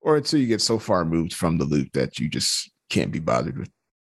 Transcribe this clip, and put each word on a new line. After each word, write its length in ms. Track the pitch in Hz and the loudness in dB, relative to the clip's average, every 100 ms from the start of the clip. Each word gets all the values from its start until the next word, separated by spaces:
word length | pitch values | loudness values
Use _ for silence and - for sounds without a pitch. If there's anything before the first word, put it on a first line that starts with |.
or 160 | - 151 | 2 2
until 220 | 139 156 | 2 2
you 80 | 127 | 2
get 140 | 107 | 2
so 180 | - 113 | 2 0
far 220 | - 98 | 2 2
removed 320 | 82 82 82 | 2 0 0
from 240 | - 87 82 | -2 0 0
the 60 | |
loop 280 | 71 73 67 | 2 0 0
that 260 | 71 65 - | -2 -2 -2
you 100 | 71 | -4
just 420 | 67 - - - _ _ | -2 -2 -2 -6 _ _
can't 220 | - 62 | -2 -2
be 80 | - | -4
bothered 400 | - 60 67 - | -2 -2 -2 -6
with 120 | - _ _ _ | -10 _ _ _